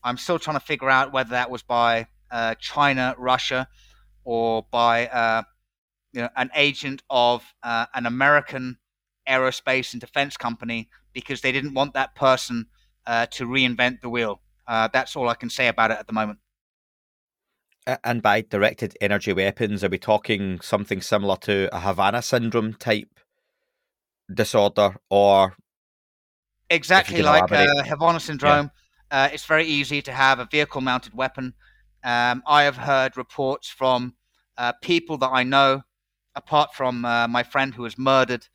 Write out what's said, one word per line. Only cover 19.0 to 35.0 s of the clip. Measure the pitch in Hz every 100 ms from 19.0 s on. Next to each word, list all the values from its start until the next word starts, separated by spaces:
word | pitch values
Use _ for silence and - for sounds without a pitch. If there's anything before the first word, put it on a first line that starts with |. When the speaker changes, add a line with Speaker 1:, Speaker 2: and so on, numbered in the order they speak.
Speaker 2:
energy | 101 101 -
weapons, | 92 98 - 110 101
are | 95
we | 92
talking | - 107 - 107 98 90
something | - 107 104 98
similar | - 107 98 95
to | - 101 95
a | -
Havana | 95 92 98 113
syndrome | - 127 113 117 110
type | 110 - 110 - _ _ _ _ _ _ _ _ _ _ _ _
disorder, | 95 110 113 101 - 101 95 _
or | 202 202 196 170 - _ _ _ _ _ _ _ _ _ _ _
Speaker 1:
Exactly | 170 - 185 180
Speaker 2:
if | 170
you |
can | 151
Speaker 1:
like, | 156 -
Speaker 2:
elaborate? | 151 143
Speaker 1:
uh, | 143
Havana | 135 151 165 170
syndrome. | - 147 143 147 147 _ _ _ _
Speaker 2:
Yeah. | 143
Speaker 1:
Uh, | 139
it's | 147
very | - 156
easy | 160 147 135 143
to | 139
have | 127 135 131
a |
vehicle-mounted | 120 151 147 139 131 127 -
weapon. | 113 131 - 127 - _ _ _ _
Um, | 123 120 120 123 151
I | 147
have | 143 127
heard | 139 139 131 127
reports | 123 - 135 139 -
from, | - 131 127 123 _ _ _ _ -
uh, | 120 -
people | - 175